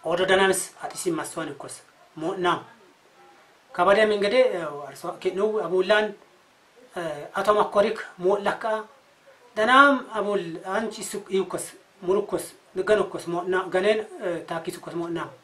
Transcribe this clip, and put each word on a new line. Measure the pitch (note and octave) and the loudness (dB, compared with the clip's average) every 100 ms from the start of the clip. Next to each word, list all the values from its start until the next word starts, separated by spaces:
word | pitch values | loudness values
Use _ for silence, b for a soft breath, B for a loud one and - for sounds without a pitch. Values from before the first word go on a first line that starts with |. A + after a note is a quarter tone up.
ኦዶ | D#3+ F3 F#3 | -2 0 2
ደናምስ | F#3+ F#3+ F#3 - - | 4 4 2 -4 -10
አጢሲ | - - F#3 | -12 -6 -4
ማስዋን | D#3+ D3 - D3+ | -4 -6 -8 -8
ኮስ | C#3 - - - _ - - | -10 -14 -16 -20 _ -20 -8
ሞና | D#3+ F#3+ F3 E3 - - - _ _ _ - - _ _ _ | -6 -2 0 0 -4 -20 -20 _ _ _ -20 -20 _ _ _
ከባደም | - F3+ G3+ G#3+ | 0 4 6 4
እንግዲህ | G#3 G3+ B3 B3+ F#3+ D#3+ C#3+ | 2 2 4 4 2 -6 -8
አርሶ | C#3+ C#3 E3+ - | -12 -12 -12 -4
ከኑ | F#3 F#3 G#3+ G#3+ | -4 0 0 0
አቡላን | F3 F#3 F#3 G#3+ G#3+ G3+ - _ _ _ _ _ - F3+ E3 D3 D3 | 0 0 4 2 2 -6 -20 _ _ _ _ _ -16 -10 -8 -8 -8
አቶ | - G3 | -4 2
ማኮሪክ | G#3 G3 G#3 G#3+ - - - | 2 4 2 2 0 -10 -2
ሞላካ | F3+ G3+ G3 - A3+ G#3+ G#3+ - _ _ - - - - | 0 2 0 -4 -4 -4 -6 -20 _ _ -20 -20 -12 -2
ደናም | A3 C4 C#4+ C4 - | 4 8 8 6 -2
አቡል | A3 G3+ G3+ E3+ E3 F#3 | -4 -2 -2 -4 -10 -4
አንቺ | G3+ A3+ G#3+ | -4 -4 -8
ሱ | F#3 G3 - | -8 -10 -2
ይውኮስ | F#3+ F#3 E3+ - - _ _ | -2 -2 -6 -8 -14 _ _
ሙሩኮስ | F3+ G3+ G3+ F3 - - _ | 0 0 0 -4 -4 -14 _
ንገኖኮስ | F3+ - G#3+ - D#3+ E3+ | -6 2 4 4 -4 -4
ሞና | E3+ F3+ F#3+ F#3 | -4 0 -2 0
ገነን | F3+ G3+ A3 G#3+ F4+ G3+ E3+ | 0 2 2 -2 -8 -6 -6
ታኪስ | - E3 E3+ F3 | -6 -6 -6 -10
ኮስ | - | -10
ሞና | E3+ E3+ E3 C#3 - | -8 -6 -6 -8 -12